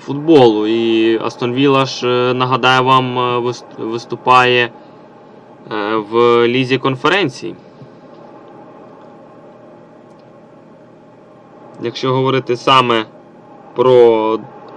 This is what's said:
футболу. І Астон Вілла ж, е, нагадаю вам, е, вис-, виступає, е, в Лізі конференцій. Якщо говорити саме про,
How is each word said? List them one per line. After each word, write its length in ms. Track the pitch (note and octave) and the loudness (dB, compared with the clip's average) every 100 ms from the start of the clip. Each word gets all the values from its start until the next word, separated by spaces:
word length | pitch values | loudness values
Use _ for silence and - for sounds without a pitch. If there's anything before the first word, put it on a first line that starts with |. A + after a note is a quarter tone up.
| - | -12
футболу. 640 | C#3 D#3 D3+ A#2 G#2+ G#2+ | -6 4 6 6 2 -2
І 500 | A#2 A2+ A2+ A2+ A2 | -2 0 0 0 0
Астон 360 | A2+ - A#2+ | -4 -6 -6
Вілла 320 | B2+ C#3 C3+ C3 | 0 0 2 -2
ж, 220 | - B2 | -4 -2
е, 260 | B2 B2 | -2 -2
нагадаю 500 | B2+ B2+ C3 B2+ C3 | -2 -2 0 0 0
вам, 360 | B2+ C3 B2+ B2 | 2 0 0 -4
е, 200 | B2 B2 | -4 -4
вис-, 240 | A#2+ A#2+ - - | -4 -8 -14 -14
виступає, 920 | A2 A2+ - A#2+ B2+ B2+ B2 B2 A#2 - - - - - - - - - - | -10 -10 -10 -6 2 4 4 2 -2 -6 -20 -20 -20 -20 -20 -20 -20 -20 -12
е, 240 | G#2+ G#2 A2 | -8 -4 -6
в 520 | G#2 A#2 A#2+ A#2+ A#2+ | -2 0 2 2 0
Лізі 300 | B2+ B2+ B2+ | -2 -2 -2
конференцій. 800 | C3+ C3 D3+ G3 D#3 - G2 F#2 - - - - - - - - - - - - - - - - - - - - - - - - - - - - - - - - - - - - - - - - - - | -4 -2 -2 -2 -4 -6 -14 -14 -20 -20 -20 -20 -20 -20 -20 -20 -20 -20 -20 -20 -20 -20 -20 -20 -20 -20 -20 -20 -20 -20 -20 -20 -20 -20 -20 -20 -20 -20 -20 -20 -20 -20 -20 -20 -20 -20 -20 -20 -20 -12
Якщо 320 | A#2 - C3 | -12 -8 -4
говорити 440 | C3 C3 C3 B2+ A#2+ | -2 -2 -2 -4 -4
саме 480 | C#3+ C3 B2 A2+ G#2+ - - - - - - - | 2 2 4 0 -4 -14 -20 -20 -20 -20 -12 -2
про, 640 | B2 B2 A#2 A2 A2 A2 A#2+ - - | 4 6 6 4 0 -4 -8 -20 -20